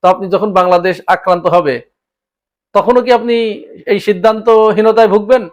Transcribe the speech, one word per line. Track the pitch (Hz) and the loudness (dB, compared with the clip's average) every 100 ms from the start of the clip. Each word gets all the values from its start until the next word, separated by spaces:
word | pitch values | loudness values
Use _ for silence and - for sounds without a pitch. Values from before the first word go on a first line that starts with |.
তো | 180 | 0
আপনি | 185 196 | 0 -2
যখন | 185 214 | -4 -2
বাংলাদেশ | 185 180 180 180 175 - | 0 2 0 0 -6 -4
আক্রান্ত | 180 - 175 170 | -2 0 -2 2
হবে, | 170 151 120 - _ _ _ _ _ _ _ _ 202 | 0 0 -6 -10 _ _ _ _ _ _ _ _ -2
তখনও | 202 247 | 0 0
কি | 240 | 2
আপনি | 240 240 233 226 202 - - - | -2 0 -2 -4 -8 -16 -20 -4
এই | 202 | -4
সিদ্ধান্তহীনতায় | 202 185 214 220 220 220 220 196 220 220 220 | -2 0 0 0 2 2 2 2 2 4 2
ভুগবেন | 202 208 254 180 | 2 0 -2 -2